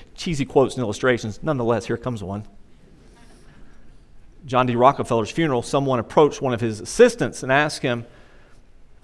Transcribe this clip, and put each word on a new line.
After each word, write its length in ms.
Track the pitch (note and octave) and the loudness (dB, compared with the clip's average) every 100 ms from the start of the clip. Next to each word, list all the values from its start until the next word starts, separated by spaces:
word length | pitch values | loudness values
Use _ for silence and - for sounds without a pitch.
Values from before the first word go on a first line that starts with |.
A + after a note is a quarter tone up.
| - - | -18 -10
cheesy 280 | F#3+ D3 | -6 -4
quotes 300 | C3+ D3 A#2 | 0 2 2
and 80 | A#2+ | 0
illustrations. 560 | A2+ G#2 C3 A#2+ A2+ G2 | -6 -2 0 0 -4 -6
Nonetheless, 440 | D#3 C#3 A#2 A2+ - | -4 -2 0 -2 -2
here 100 | A#2 | -6
comes 280 | C3 A2+ | -6 -8
one. 200 | F#2 G2+ G#2+ - - - - - - - - - - - - - - - - - - - | -8 -10 -12 -20 -20 -20 -20 -20 -20 -20 -20 -20 -20 -20 -20 -20 -20 -20 -20 -20 -20 -20
John 220 | C#3 B2 B2+ | -2 0 2
D. 80 | |
Rockefeller's 560 | A#2 B2+ C#3 A#2 A#2 G#2 | 4 4 4 0 -2 0
funeral, 320 | - E3 B2 | -2 0 -2
someone 380 | A#2+ D3 C#3 B2 | -2 -2 0 -2
approached 420 | - - D3 - | 0 4 4 2
one 100 | C3+ | -4
of 80 | A#2 | -2
his 200 | A#2 G#2 | -4 -6
assistants 640 | F2+ - A#3+ A#3 B2 - | 0 6 6 4 -6 -4
and 80 | C3 | 0
asked 300 | C#3 D3+ - | 2 0 -2
him, 220 | C#3 A#2+ A2+ - - - - - - - - - | -4 -4 -6 -18 -20 -20 -20 -20 -20 -20 -20 -20